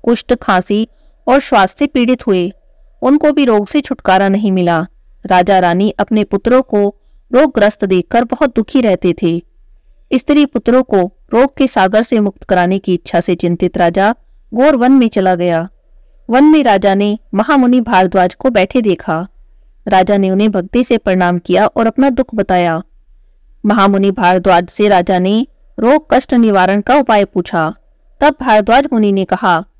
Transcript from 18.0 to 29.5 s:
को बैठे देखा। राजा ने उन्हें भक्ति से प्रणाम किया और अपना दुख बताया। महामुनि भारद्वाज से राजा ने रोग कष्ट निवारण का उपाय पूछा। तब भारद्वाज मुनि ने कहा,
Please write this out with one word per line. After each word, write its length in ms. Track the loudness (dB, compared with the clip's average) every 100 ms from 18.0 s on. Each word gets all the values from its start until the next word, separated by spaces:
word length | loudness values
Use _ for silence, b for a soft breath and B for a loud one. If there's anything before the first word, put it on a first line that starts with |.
| 2 0 -2
को 160 | -2 -2
बैठे 300 | 0 0 0
देखा। 480 | -2 -2 -4 -6 -8 -16 -20 _ _ _ -2
राजा 280 | 0 2 0
ने 140 | 0
उन्हें 200 | 0 0
भक्ति 340 | -2 -4 -4
से 140 | -2 -2
प्रणाम 400 | -2 -2 0 -2
किया 280 | -2 0 0
और 200 | -2 -2
अपना 240 | 0 0
दुख 240 | -2 -4
बताया। 480 | -6 -2 -2 -2 -4 -8 _ _ _ _ _ _ _ -2
महामुनि 440 | 0 2 2 0
भारद्वाज 580 | 0 0 0 2 0 0
से 200 | -2 0
राजा 300 | 2 0 -2
ने 280 | 0 -2 -4 _ _ -4
रोग 280 | 0 0 0
कष्ट 240 | -2 0
निवारण 460 | 0 2 2 0 0
का 160 | 0 0
उपाय 280 | 2 0
पूछा। 500 | 0 -4 -4 -4 -4 -6 _ _ _ _
तब 160 | -2 0
भारद्वाज 480 | 0 0 2 2 2
मुनि 200 | 0 0
ने 120 | 0
कहा, 400 | -2 -2 0